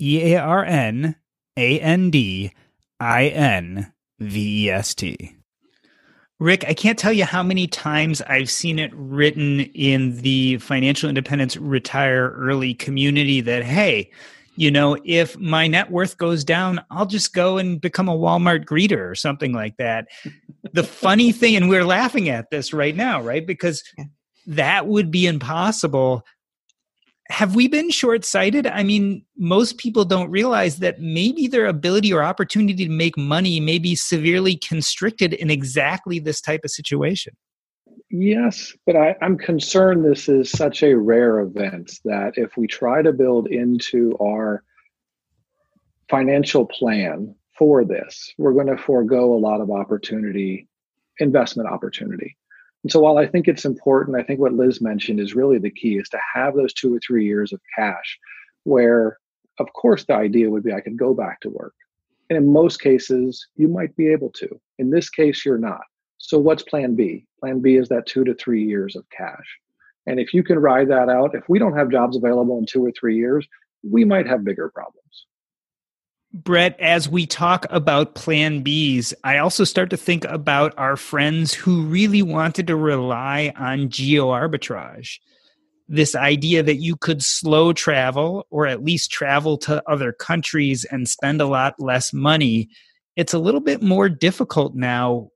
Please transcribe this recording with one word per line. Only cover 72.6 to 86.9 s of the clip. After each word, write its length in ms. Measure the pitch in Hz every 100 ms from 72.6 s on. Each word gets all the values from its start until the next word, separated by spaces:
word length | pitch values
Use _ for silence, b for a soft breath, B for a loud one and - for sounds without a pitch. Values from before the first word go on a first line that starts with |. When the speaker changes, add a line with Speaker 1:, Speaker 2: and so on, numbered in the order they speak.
| 110
Speaker 3:
two 180 | 131
or 80 | 123
three 240 | 117 120 110
years, 300 | 120 147 143 b b _
we 220 | - 117
might 240 | 208 196 -
have 160 | 127
bigger 260 | 196 190 160
problems. 560 | - - _ _ - - _ _ _ _ _ _ _ _ _ _
Speaker 1:
Brett, 460 | 180 170 175 180 -
as 300 | 165 170 139
we 180 | 175 160
talk 400 | - 175 180 -
about 440 | 175 151 147 147
plan 480 | - - 156 156 147
Bs, 500 | 135 151 147 127 117 -
I 140 | 131 143
also 260 | 165 -
start 260 | 190 - 180
to 60 | 190
think 280 | - 170 -
about 460 | 160 147 143 151 -
our 180 | 135 139
friends 560 | - 147 151 156 156
who 300 | - 185 175
really 400 | 156 175 208 202
wanted 460 | 185 156 160 165 175
to 80 | 160
rely 760 | 156 139 127 120 135 143 147 -
on 340 | 131 135 135
geo 380 | - 135 147 131
arbitrage. 920 | 123 160 143 - 107 64 - - - _ _ _ _ _ _ -
This 260 | 151 147
idea 480 | 131 139 147 160 165
that 140 | 151 139
you 180 | 165